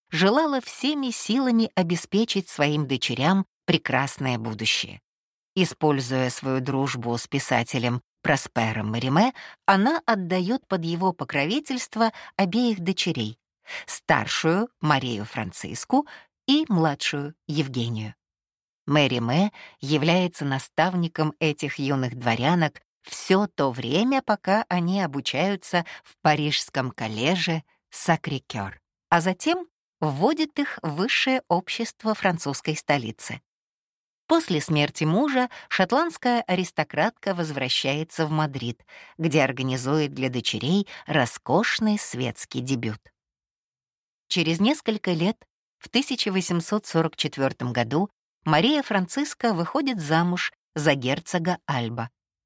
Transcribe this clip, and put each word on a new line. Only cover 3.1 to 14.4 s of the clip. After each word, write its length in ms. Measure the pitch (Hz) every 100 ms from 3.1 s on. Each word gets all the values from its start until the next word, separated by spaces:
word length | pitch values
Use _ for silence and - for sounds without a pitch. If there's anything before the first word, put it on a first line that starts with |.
| 123 143 190 - _ -
прекрасное 720 | 160 - 127 139 - 131 120
будущее. 640 | 113 107 110 - - 92 _ _ _ _ _
Используя 720 | - 175 - 156 139 123 131 127
свою 300 | - 135 131
дружбу 560 | 127 135 139 123 117 117
с 120 | -
писателем 760 | 139 - 120 117 127 120 123 - _
Проспером 680 | - 139 - - 113 110 107
Мариме, 420 | 117 131 151 247 - - -
она 380 | - 196 226 330 -
отдаёт 600 | 214 175 185 180 254 -
под 180 | 190
его 280 | 165 170 190
покровительство 1000 | 175 131 143 147 262 294 247 - 220 226 - - -
обеих 440 | 190 214 247 196
дочерей: 580 | 170 185 180 131 107 113 _ _ - - -
старшую 840 | - - 143 - -